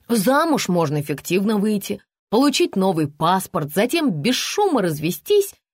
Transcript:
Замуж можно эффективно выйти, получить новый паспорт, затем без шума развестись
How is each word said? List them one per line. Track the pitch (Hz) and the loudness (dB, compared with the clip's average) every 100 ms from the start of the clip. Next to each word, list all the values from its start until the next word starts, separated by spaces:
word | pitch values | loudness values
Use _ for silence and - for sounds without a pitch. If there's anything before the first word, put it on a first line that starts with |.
| - | -2
Замуж | 233 190 277 330 277 - | 0 2 2 2 0 0
можно | 175 156 147 | 0 0 -2
эффективно | 143 139 - 180 202 214 | -4 -8 -2 0 0 0
выйти, | 214 208 - 202 _ _ _ | 0 -2 -4 -10 _ _ _
получить | 214 285 - 349 190 | 2 2 2 0 2
новый | 190 165 151 | 0 0 -2
паспорт, | - 160 185 - 175 147 | 0 0 0 -2 -6 -2
затем | 185 247 339 285 | -2 0 0 0
без | 156 151 | 0 -2
шума | 247 - - 403 262 | -2 -4 0 2 2
развестись | 180 147 156 180 - 415 392 - _ | 0 -2 -4 -6 0 2 2 -10 _